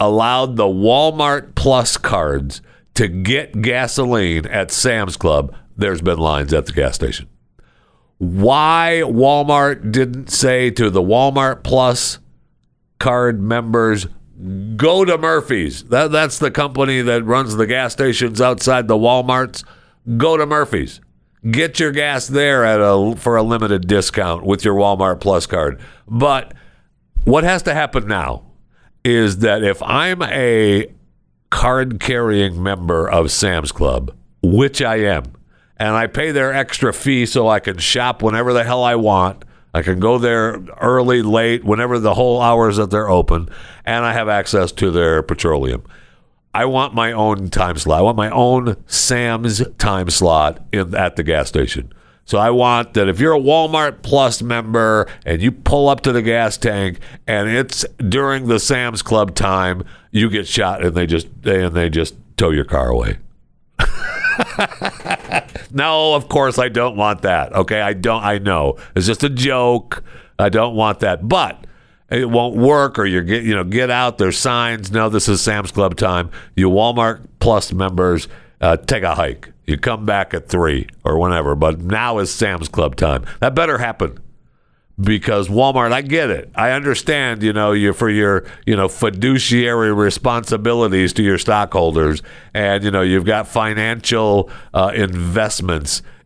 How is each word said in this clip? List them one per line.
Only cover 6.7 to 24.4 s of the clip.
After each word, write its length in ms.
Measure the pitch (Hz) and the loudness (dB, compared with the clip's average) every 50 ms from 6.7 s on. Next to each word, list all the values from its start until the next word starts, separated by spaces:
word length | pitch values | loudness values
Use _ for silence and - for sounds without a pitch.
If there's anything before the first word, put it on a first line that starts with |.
gas 240 | - - 69 65 - | -2 -2 -2 -2 -2
station. 320 | - - 65 - - - - _ _ _ _ _ _ - _ _ _ _ _ _ _ _ _ _ _ | -4 -6 -6 -6 -8 -12 -16 _ _ _ _ _ _ -20 _ _ _ _ _ _ _ _ _ _ _
Why 840 | 92 87 87 95 98 120 135 147 151 156 165 165 165 165 170 165 160 | -6 -4 0 2 4 4 4 4 4 4 4 2 2 2 0 0 0
Walmart 880 | - 117 113 127 139 143 147 143 143 147 143 143 143 139 - - 107 | 0 2 4 4 4 4 4 2 2 4 4 4 2 0 -2 -4 -2
didn't 380 | 107 131 131 120 123 131 131 - | 0 0 0 0 -2 -10 -8 -6
say 420 | - - - 127 127 127 127 123 | -2 0 2 2 2 2 0 0
to 180 | 98 - 117 104 | 0 2 0 2
the 100 | 90 95 | 2 2
Walmart 600 | 90 92 107 123 135 139 139 139 135 131 127 - | 2 4 2 4 2 2 2 0 0 0 -2 -4
Plus 560 | - - 127 131 127 127 123 120 - - - - - - _ _ _ _ _ _ _ _ _ _ _ _ _ _ | -4 0 2 2 4 2 2 0 -4 -6 -6 -10 -16 -20 _ _ _ _ _ _ _ _ _ _ _ _ _ _
card 420 | - 135 123 123 123 123 117 101 | -2 0 2 2 2 0 0 -2
members, 680 | 98 110 117 120 117 113 110 117 113 110 110 104 92 - - - - - - - 92 92 95 95 98 107 110 | -2 -2 -2 -2 -2 0 0 2 2 2 0 0 -4 -8 -12 -16 -20 -20 -20 -14 -12 -10 -10 -8 -8 -8 -4
"Go 300 | 107 139 160 180 190 196 | 0 2 2 4 4 2
to 120 | 180 170 | 2 2
Murphy's." 680 | 165 156 160 160 151 143 - 127 101 82 71 60 - - | 0 0 0 0 0 0 -2 -2 -2 -2 -4 -6 -10 -4
That, 260 | - 120 131 156 151 | 0 0 2 2 2
that's 300 | 151 151 156 147 - - | 2 0 0 0 -2 -2
the 100 | 151 135 | -2 -2
company 500 | - 151 147 143 127 135 139 135 131 127 | 0 -2 -4 -2 -2 -2 0 0 0 0
that 240 | 123 120 117 120 113 | 0 0 0 0 0
runs 300 | 110 120 131 135 113 107 | 0 0 0 0 0 0
the 120 | 107 113 | 0 0
gas 260 | 107 123 131 127 120 | 0 0 -2 -2 -4
stations 480 | - - 143 131 113 - 127 117 113 107 | -2 0 0 0 0 0 -2 -2 0 2
outside 480 | 127 127 127 - - 131 131 127 120 107 | 2 2 2 0 0 0 2 2 2 2
the 80 | 113 | 2
Walmarts. 640 | 110 113 117 123 127 120 127 127 127 131 120 - - - - - _ _ _ _ _ _ 120 117 | 2 4 4 2 2 2 0 0 0 0 -4 -8 -16 -18 -18 -20 _ _ _ _ _ _ -4 0
Go 200 | 117 147 160 160 | 2 2 2 2
to 100 | 156 151 | 2 0
Murphy's. 540 | 147 151 151 143 - 117 87 67 64 - - - _ _ _ _ _ _ _ - 113 | 0 0 0 0 0 -2 -4 -4 -6 -10 -18 -20 _ _ _ _ _ _ _ -4 -2
Get 300 | 113 139 160 160 - - | 0 0 -2 -2 -2 -2
your 140 | 165 151 | -2 0
gas 340 | 139 147 147 147 143 131 - | 0 -2 -2 -2 -2 -4 -4
there 380 | - 135 143 147 143 139 131 117 | -2 0 2 2 4 4 4 4
at 160 | 113 110 107 | 4 4 4
a, 340 | 104 101 101 98 98 110 120 | 4 4 4 4 2 0 -2
for 200 | - - 123 117 | -2 0 2 2
a 60 | 113 110 | 2 2
limited 420 | 113 117 113 113 101 101 92 90 | 2 0 0 2 0 0 0 2
discount 580 | 90 104 101 92 - - 107 95 87 82 87 | 2 2 2 2 0 -2 -2 -2 -2 -2 -2